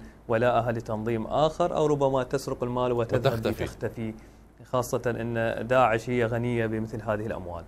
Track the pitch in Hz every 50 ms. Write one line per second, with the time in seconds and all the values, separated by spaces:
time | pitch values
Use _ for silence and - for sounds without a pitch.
0 | - - - - - - 117 113 120 120 117 117 113 123 113 117 117 - 110 107
1 | 110 117 117 110 110 - - 131 151 160 156 - 175 175 - - 156 147 151 139
2 | 143 135 135 135 127 - - 135 - 135 131 - 123 123 123 123 127 123 123 120
3 | 117 117 127 127 117 135 117 113 113 110 110 - - - - - 123 110 - 120
4 | 113 110 110 - - - - - - - - - 120 - - 123 120 - - 120
5 | 120 123 113 113 117 120 117 113 113 113 107 - 113 117 127 131 127 110 110 117
6 | 117 123 123 120 117 110 120 117 120 120 120 117 113 110 110 110 110 113 123 110
7 | 104 113 107 104 107 110 78 87 90 87 85 85 85